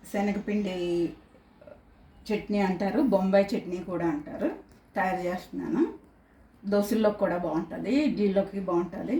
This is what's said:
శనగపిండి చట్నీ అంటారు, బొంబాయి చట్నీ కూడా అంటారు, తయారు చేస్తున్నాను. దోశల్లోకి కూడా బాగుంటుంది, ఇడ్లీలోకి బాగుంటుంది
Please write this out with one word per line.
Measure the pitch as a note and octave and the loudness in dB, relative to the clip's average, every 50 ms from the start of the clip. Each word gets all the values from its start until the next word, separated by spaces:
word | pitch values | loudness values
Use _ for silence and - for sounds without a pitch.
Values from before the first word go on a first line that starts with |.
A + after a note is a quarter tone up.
| - - | -16 -6
శనగపిండి | - G3+ G3+ G#3 G3+ G#3 G3+ A3 G#3 G#3+ G3+ F#3+ F#3 F3+ F3 F3 E3+ F3 E3+ D#3 - - - - _ - _ _ _ _ - - - - - - - - - - - - - - | -2 0 0 0 0 -2 -2 -2 -2 0 0 -2 -2 -2 -2 0 0 0 0 0 -2 -8 -20 -20 _ -20 _ _ _ _ -20 -20 -20 -20 -20 -20 -20 -20 -20 -20 -20 -20 -6 -4
చట్నీ | G#3+ - - - G#3 G3+ G3+ F#3+ | -4 -4 -2 -2 0 2 2 2
అంటారు, | F#3+ E3 G3+ G3 - A3+ D#4 B3+ | 2 0 0 0 2 2 2 4
బొంబాయి | G3+ F#3 F#3+ F#3+ F#3+ G3 G3 G3 | 4 4 4 6 6 6 4 4
చట్నీ | B3+ - - F3 F3 F3+ F3 F#3+ | 0 -4 -4 -4 -6 -6 -6 -4
కూడా | F3+ E3+ E3+ E3 D3+ | -4 0 0 0 0
అంటారు, | C#3+ - - - - G3 D#4+ - - - - - - _ - _ | -2 -6 -8 -8 -4 -2 -2 -4 -4 -14 -20 -20 -20 _ -8 _
తయారు | G#3 F#3 F#3 F#3 F3+ F3+ F3 | -2 0 0 0 -2 -2 -2
చేస్తున్నాను. | F3+ F#3 - - - F#3 F3 E3+ - A#3+ E4 - - - - - - _ - _ _ - - - - - - G3 | -4 -4 -6 -8 -8 -6 -4 -2 0 0 0 0 -2 -14 -20 -20 -20 _ -20 _ _ -20 -20 -20 -20 -12 -4 0
దోశల్లోకి | G3+ G3+ G3+ - A3 A3 G#3+ G#3+ G#3 - | 2 2 2 2 2 4 4 2 2 2
కూడా | G3+ F3 F3 F3 F3+ | -2 0 0 -2 -2
బాగుంటుంది, | E3 D#3 E3 - - - - E3+ F#3+ B3 C#4+ D4+ C4+ | -2 -2 -2 -4 -4 -8 -8 -2 0 2 2 2 2
ఇడ్లీలోకి | F3 F3+ G#3 G3+ F#3+ G3 F#3+ - - G3 F#3+ F3+ | 2 2 2 2 2 2 0 0 -4 -6 -4 0
బాగుంటుంది | F3 E3+ F3 F3 - - - F#3 A#3+ E4 | 0 0 0 -2 -6 -8 -4 -2 -2 -2